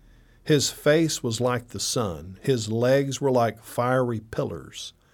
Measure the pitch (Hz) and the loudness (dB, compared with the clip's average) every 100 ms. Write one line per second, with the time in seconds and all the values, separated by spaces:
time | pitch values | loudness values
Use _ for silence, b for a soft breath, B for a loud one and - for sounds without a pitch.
0 | b b b b - 147 - - 147 156 | b b b b 2 2 2 0 4 4
1 | 160 - 123 113 123 120 - 98 - 143 | 4 -2 -4 -2 0 -2 -4 -8 -4 -2
2 | 104 78 87 92 135 127 104 113 123 139 | -2 -6 -12 -6 0 0 0 0 4 4
3 | 139 131 139 127 117 110 - - 120 131 | 2 -2 2 2 2 -2 -10 -2 0 2
4 | 123 113 110 - 123 85 - - - - | 0 -2 -8 -6 -6 -6 -12 -16 -16 -18
5 | b | b